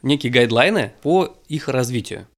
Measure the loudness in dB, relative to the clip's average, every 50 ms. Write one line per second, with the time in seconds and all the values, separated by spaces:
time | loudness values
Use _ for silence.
0 | 0 0 -2 0 0 2 4 4 4 4 4 2 2 4 2 0 -2 -4 -8 _
1 | _ 0 2 2 0 0 -6 _ _ _ -10 -8 -6 -4 -2 -2 -2 -2 -4 -8
2 | -8 -8 -12 -14 -14 _ _